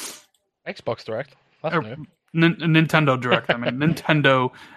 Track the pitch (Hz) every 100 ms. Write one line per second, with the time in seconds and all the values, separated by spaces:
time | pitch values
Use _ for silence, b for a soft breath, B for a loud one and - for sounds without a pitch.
0 | B B B _ _ _ - 202 - 113
1 | - 110 143 _ _ _ 151 165 107 135
2 | 147 _ _ 165 165 - 165 160 160 160
3 | 147 127 123 - - 123 120 127 156 160
4 | - 156 139 135 127 B B